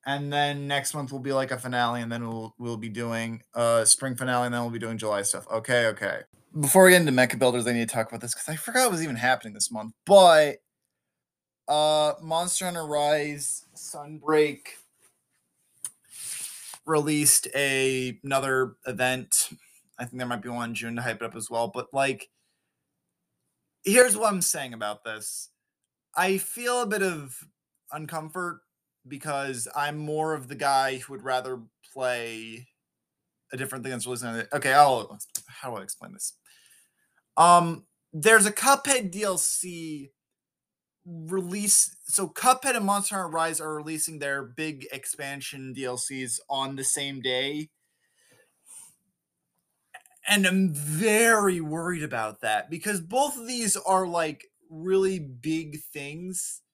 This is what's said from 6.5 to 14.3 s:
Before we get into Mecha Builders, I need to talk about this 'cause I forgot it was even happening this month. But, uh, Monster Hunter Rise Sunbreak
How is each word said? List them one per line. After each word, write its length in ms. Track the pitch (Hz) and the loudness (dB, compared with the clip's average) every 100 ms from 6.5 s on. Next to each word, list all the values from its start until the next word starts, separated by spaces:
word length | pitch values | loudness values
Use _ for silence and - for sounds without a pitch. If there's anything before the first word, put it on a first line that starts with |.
| 156 | 0
Before 240 | 143 190 | 6 10
we 60 | 185 | 12
get 100 | 180 | 10
into 120 | 160 | 8
Mecha 260 | 127 123 117 | 4 4 4
Builders, 280 | 127 123 117 | 2 2 0
I 60 | |
need 160 | 120 113 | 0 0
to 60 | |
talk 140 | 120 110 | -2 -4
about 120 | 113 | -6
this 140 | 117 | -8
'cause 160 | - - | -8 -6
I 60 | 156 | -8
forgot 280 | - 240 254 | -2 2 2
it 20 | |
was 120 | 175 | 2
even 140 | 160 117 | -2 -2
happening 380 | 123 127 113 | 0 0 -2
this 160 | 104 - | -6 -6
month. 240 | 110 110 - | -6 -10 -14
But, 580 | - 196 185 156 147 131 _ _ _ _ _ _ _ _ _ _ - | 8 10 12 10 6 0 _ _ _ _ _ _ _ _ _ _ -2
uh, 500 | 151 151 151 151 143 | 2 4 4 2 0
Monster 460 | 160 160 175 - 185 | -2 -2 0 -2 -4
Hunter 180 | 170 | -6
Rise 800 | 156 147 147 151 147 143 139 - _ | -2 0 2 2 0 -4 -6 -8 _
Sunbreak 1000 | - - 151 147 156 151 | -18 -14 -14 -14 -10 2